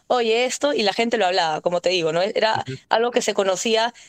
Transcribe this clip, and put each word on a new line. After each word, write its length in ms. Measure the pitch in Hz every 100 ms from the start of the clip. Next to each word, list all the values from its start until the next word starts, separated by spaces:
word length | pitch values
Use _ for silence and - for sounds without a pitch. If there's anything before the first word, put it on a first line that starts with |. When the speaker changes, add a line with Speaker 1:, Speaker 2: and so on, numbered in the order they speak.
| -
Speaker 1:
Oye, 380 | 247 233 226 254
esto", 280 | - 294
y 100 | 226
la 100 | 202
gente 240 | 185 233 226
lo 80 | 185
hablaba, 360 | 185 165 156
como 200 | 180 175
te 80 | 180
digo, 220 | 185 160
¿no? 80 | 165
Era 440 | 196 - 220 - -
Speaker 2:
Ujú. 120 | 135 -
Speaker 1:
algo 220 | 220 240
que 100 | 240
se 120 | 220
conocía 600 | 208 190 180 233 220 233 -